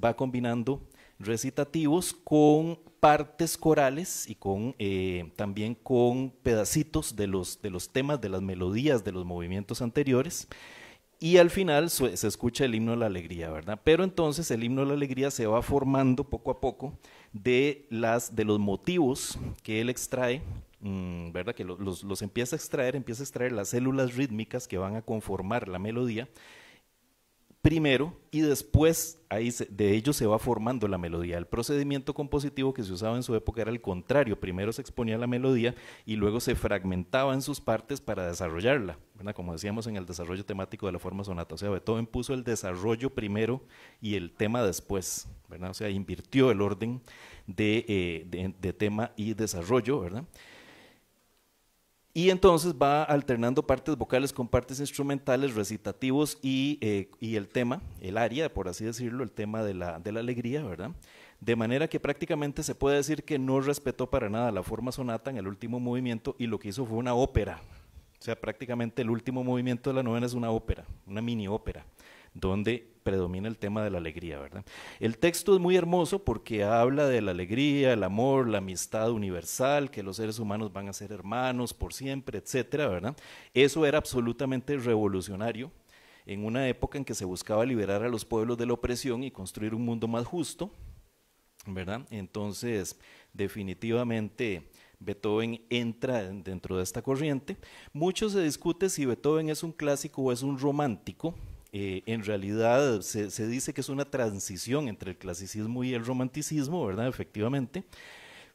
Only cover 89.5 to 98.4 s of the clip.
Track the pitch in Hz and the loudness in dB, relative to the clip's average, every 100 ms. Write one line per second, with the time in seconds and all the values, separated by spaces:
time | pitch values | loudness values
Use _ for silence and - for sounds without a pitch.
89.5 | - 107 113 120 113 113 117 120 175 151 | -6 -4 -2 -2 0 0 -2 -2 -4 -4
90.5 | - 196 - - - - _ _ _ _ | -6 -10 -10 -18 -18 -20 _ _ _ _
91.5 | - - 95 90 110 147 110 92 107 104 | -20 -10 -8 -6 -8 -8 -10 -8 -6 -6
92.5 | 95 120 107 87 - - - _ - 98 | -4 -2 -2 -4 -10 -20 -20 _ -6 -4
93.5 | 107 95 90 113 117 123 113 107 - 120 | -4 -8 -6 0 0 0 -2 -4 -2 -2
94.5 | 90 - - - _ 95 101 107 107 117 | -2 -8 -20 -20 _ -10 -4 0 2 0
95.5 | 117 - 120 117 107 131 120 95 101 90 | -4 -2 0 0 -2 -2 -2 -4 -8 -8
96.5 | 92 - 92 92 120 123 135 151 135 - | -8 -4 -2 -2 -4 -2 0 0 -2 -4
97.5 | 196 - - - 147 175 185 220 196 | -10 -14 -20 -14 -2 0 0 0 2